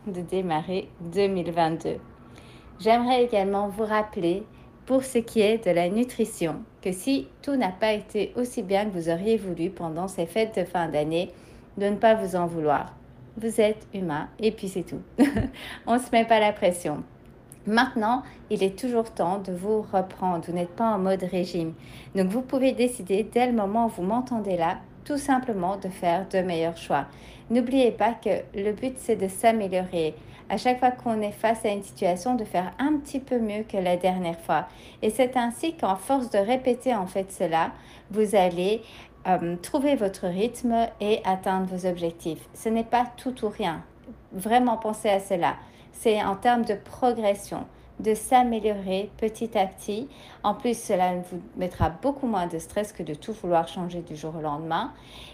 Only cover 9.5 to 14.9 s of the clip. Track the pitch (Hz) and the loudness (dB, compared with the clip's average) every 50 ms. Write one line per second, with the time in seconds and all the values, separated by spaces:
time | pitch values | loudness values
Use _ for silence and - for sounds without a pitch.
9.5 | 165 156 165 185 185 - 175 160 156 165 185 196 - - 170 165 - 220 220 220 | -4 -4 -4 -4 -4 -6 -6 -6 -4 -4 -6 -6 -4 -4 -6 -2 0 0 0 2
10.5 | - 196 175 180 - 180 170 156 - 151 147 160 160 170 190 180 - - - - | 0 -2 -2 -2 -2 -2 -2 0 0 0 0 0 0 -2 -2 -4 -8 -16 -20 -20
11.5 | - - - - - 202 202 202 208 190 - 220 220 202 196 185 180 180 175 165 | -20 -20 -20 -14 -6 -2 0 0 2 4 6 6 6 4 2 0 0 0 0 0
12.5 | 170 165 156 147 139 - - - - - - - - - - - - 220 220 226 | -2 0 2 2 2 2 0 -4 -12 -18 -20 -20 -20 -20 -20 -18 -10 -6 -4 0
13.5 | 220 - 214 208 214 214 - - - 196 185 165 143 151 - - - - 214 220 | 2 4 4 4 2 -2 -8 -10 -8 -6 -4 -2 -2 -4 -4 -8 -8 -2 -2 -2
14.5 | 220 - 208 185 - 185 170 - | 0 -2 -6 -6 -6 -6 -6 -6